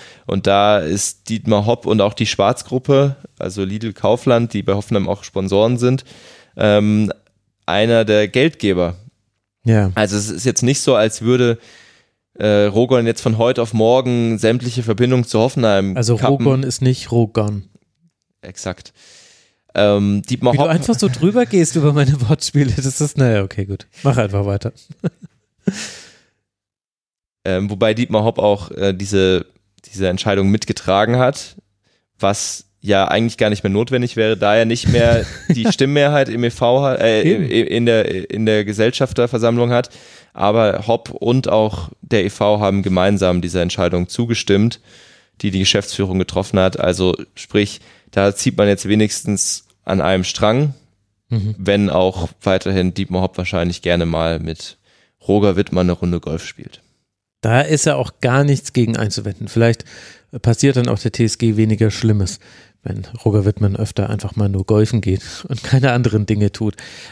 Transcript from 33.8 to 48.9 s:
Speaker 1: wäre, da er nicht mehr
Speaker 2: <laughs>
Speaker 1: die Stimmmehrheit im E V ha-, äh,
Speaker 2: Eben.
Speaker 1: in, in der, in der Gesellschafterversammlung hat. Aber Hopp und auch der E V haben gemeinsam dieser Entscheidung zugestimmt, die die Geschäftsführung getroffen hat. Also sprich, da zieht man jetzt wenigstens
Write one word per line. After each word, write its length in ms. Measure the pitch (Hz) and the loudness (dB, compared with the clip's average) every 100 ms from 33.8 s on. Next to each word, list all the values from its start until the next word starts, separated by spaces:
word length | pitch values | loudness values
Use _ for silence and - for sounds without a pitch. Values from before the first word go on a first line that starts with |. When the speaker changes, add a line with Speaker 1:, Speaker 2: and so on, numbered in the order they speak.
| 123 127 120 117 | 0 -2 -2 0
Speaker 1:
wäre, 200 | 110 107 | 0 2
da 200 | 101 110 | 2 2
er 80 | |
nicht 240 | 113 120 - | 2 0 2
mehr 360 | 120 117 117 - - | 4 4 2 0 -10
Speaker 2:
<laughs> 100 | - | -2
Speaker 1:
die 220 | 131 156 | 0 0
Stimmmehrheit 580 | - 135 147 143 147 127 | 0 2 2 2 2 0
im 160 | 113 | 0
E 60 | 120 | -4
V 320 | - 120 131 | 0 2 2
ha-, 120 | 139 127 | 2 2
äh, 260 | 113 110 | 2 2
Speaker 2:
Eben. 220 | 151 208 | 2 2
Speaker 1:
in, 220 | 143 117 110 | 0 0 0
in 200 | 117 117 | 0 2
der, 440 | 113 104 92 - | 2 2 -4 -6
in 160 | 104 110 | -2 0
der 180 | 107 | 0
Gesellschafterversammlung 1080 | 101 104 113 - 131 - 120 120 117 117 120 | 0 0 0 0 -2 0 -2 0 0 2 2
hat. 200 | 123 123 - - - _ | 0 -2 -10 -20 -20 _
Aber 520 | - 101 110 107 95 107 | -2 0 2 2 0 -2
Hopp 240 | 117 - | -2 -2
und 380 | - 117 131 - | -6 0 0 2
auch 420 | 110 107 - - - | 2 0 -2 -12 -16
der 240 | - 110 | -2 -2
E 60 | 95 | 0
V 300 | - 104 104 | 0 0 2
haben 220 | 101 98 | 2 0
gemeinsam 580 | 95 92 95 101 92 90 | 0 2 2 2 2 0
dieser 220 | 87 90 | -2 -2
Entscheidung 460 | 87 - 87 87 90 | -2 0 -2 0 -4
zugestimmt, 720 | - 117 113 - 98 113 - _ - - _ _ _ | -4 -2 -2 0 2 2 -2 _ -20 -20 _ _ _
die 100 | 104 | -4
die 100 | 95 | 0
Geschäftsführung 580 | 95 104 - - 98 92 | 0 0 -2 -4 -2 -2
getroffen 400 | 92 92 98 98 | -2 -2 -2 0
hat. 180 | 92 - | 0 0
Also 380 | - 90 92 - - | -2 0 0 0 -8
sprich, 460 | - - 107 104 - - _ _ | -18 -4 0 0 -4 -20 _ _
da 220 | - 101 | 0 0
zieht 220 | 98 - - | 0 -2 2
man 120 | 104 | 2
jetzt 200 | 98 | 2
wenigstens 760 | 95 | 2